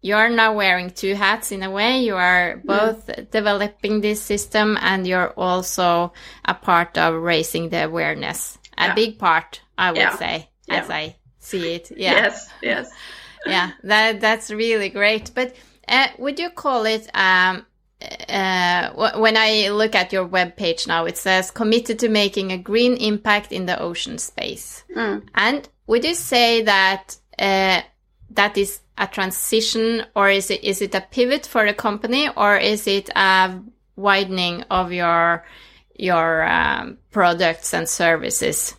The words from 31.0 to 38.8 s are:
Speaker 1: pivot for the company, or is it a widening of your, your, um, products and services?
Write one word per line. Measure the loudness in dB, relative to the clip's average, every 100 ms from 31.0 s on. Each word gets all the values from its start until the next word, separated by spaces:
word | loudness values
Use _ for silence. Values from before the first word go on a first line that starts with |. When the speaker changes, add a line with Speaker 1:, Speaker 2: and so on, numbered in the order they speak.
Speaker 1:
pivot | -4 0 0 0 -2
for | 0
the | 0
company, | 0 -4 -4 -2 0 -2 0
or | 2 4
is | 2 0 0
it | -2 0 2
a | 4 4 2 -2 -16 _ _ -2
widening | 2 2 2 -2 -2 -4 -2
of | -2 -2
your, | -2 2 2 2 0 -6 -20 -20 _ _
your, | -6 0 2 2 2
um, | 2 2 2 -2 -6 -16 _
products | 2 2 4 0 0 -4
and | -4 -4
services? | 0 2 2 -2 -2 -2 -2 -6 -10